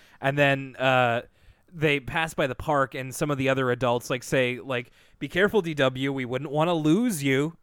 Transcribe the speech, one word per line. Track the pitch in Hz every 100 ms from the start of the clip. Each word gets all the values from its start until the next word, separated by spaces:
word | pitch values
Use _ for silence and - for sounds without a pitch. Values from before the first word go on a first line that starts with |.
| - _
And | 135 143
then, | 143 139 135 120
uh, | 131 127 123 117 - _ - _ _ 175
they | 151 143
pass | 117 165 160
by | - 147
the |
park, | 123 - 147 135
and | 143 131
some | 123 151
of | 139
the | 131
other | 135 131
adults, | 123 123 120 -
like, | 131
say, | - 139 123 123
like, | 110 123 127 _ _ _
"Be | 147
careful, | 170 196 220
D | 165
W, | 147 131 131 135
we | 135
wouldn't | 123 127 143
wanna | 143 165
lose | 170 151 175 247 175
you." | 139 131 151 -